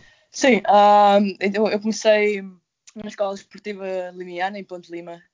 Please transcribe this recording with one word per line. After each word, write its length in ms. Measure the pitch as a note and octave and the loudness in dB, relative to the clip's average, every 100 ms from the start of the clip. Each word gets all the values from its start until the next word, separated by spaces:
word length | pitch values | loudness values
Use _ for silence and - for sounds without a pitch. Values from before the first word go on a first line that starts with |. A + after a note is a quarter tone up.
| _ _ _ | _ _ _
Sim, 300 | - C#4 G#3 | -2 2 2
ahm, 720 | - G#3 G#3 G#3 G3+ G3+ G3+ F3+ | 4 4 6 6 6 4 0 -2
então 280 | G3+ G3+ G#3+ | -4 -2 -2
eu 100 | G#3 | -2
comecei 640 | G#3+ G#3 A3 G#3+ G#3 G3 | -4 -2 2 2 2 -2
na 640 | F#3+ F3+ _ _ _ G#3+ G#3 | -8 -20 _ _ _ -16 -14
Escola 280 | - G3 | -6 -6
Desportiva 760 | G3 - F#3+ G#3 G3 F#3+ F#3 F3+ | -8 -16 -16 -14 -10 -8 -8 -10
Limiana, 440 | F3+ F3+ F3 F#3+ G#3 | -12 -12 -8 -8 -8
em 60 | |
Ponte 260 | F#3+ F3+ E3+ | -14 -18 -14
Lima. 320 | E3+ F3 E3+ _ | -16 -14 -18 _